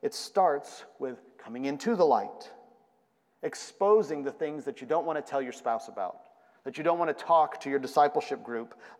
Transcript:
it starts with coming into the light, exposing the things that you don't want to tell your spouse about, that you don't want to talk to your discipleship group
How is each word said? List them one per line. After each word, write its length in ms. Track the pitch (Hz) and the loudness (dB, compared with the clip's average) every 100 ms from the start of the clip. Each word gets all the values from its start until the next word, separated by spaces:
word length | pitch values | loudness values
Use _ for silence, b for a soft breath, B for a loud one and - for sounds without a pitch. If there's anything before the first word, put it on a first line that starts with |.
it 100 | - | -6
starts 720 | - - - 180 143 - - - _ | -6 -4 2 4 2 -4 -18 -20 _
with 200 | 135 123 - _ | -8 -8 -16 _
coming 260 | - 120 | -12 -6
into 320 | 135 143 214 226 | -4 -2 -2 4
the 80 | |
light, 460 | 165 117 98 - - - - _ _ _ _ _ _ _ | 6 4 2 -10 -18 -20 -20 _ _ _ _ _ _ _
exposing 800 | 156 - - - 196 214 175 151 | -8 -8 -16 0 6 6 4 -2
the 80 | 139 | -6
things 340 | - 156 151 | -4 -6 -6
that 160 | 139 127 | -8 -10
you 60 | 127 | -2
don't 200 | 156 165 | -2 0
want 100 | 151 | -4
to 60 | |
tell 180 | 131 139 | -4 -4
your 120 | 131 | -4
spouse 360 | 120 - - - | -6 -4 -4 -6
about, 320 | - 92 - - _ b b | -8 -8 -8 -18 _ b b
that 120 | - 123 | -12 -4
you 80 | |
don't 140 | 156 170 | 0 2
want 180 | 170 143 | 0 -2
to 80 | |
talk 360 | - 165 151 - | 4 6 6 0
to 100 | 143 | -2
your 80 | 139 | -2
discipleship 640 | 131 151 147 151 - 127 | 0 4 4 4 -4 -8
group 360 | - 117 117 - B B | -6 -8 -8 -14 B B